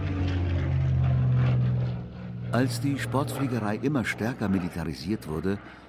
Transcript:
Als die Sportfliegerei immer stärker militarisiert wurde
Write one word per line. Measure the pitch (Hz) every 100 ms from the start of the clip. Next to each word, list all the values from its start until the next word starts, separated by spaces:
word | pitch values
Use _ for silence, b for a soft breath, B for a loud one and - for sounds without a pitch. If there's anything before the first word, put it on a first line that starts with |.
| - 92 92 - - 135 135 135 131 131 131 127 127 127 127 123 123 - - - - - - - -
Als | 113 127 -
die | 143 135
Sportfliegerei | 120 131 147 - 135 120 104 107
immer | 139 147
stärker | 101 - 107 127 104
militarisiert | 95 85 85 80 69 80 107 76
wurde | 80 90 98 B B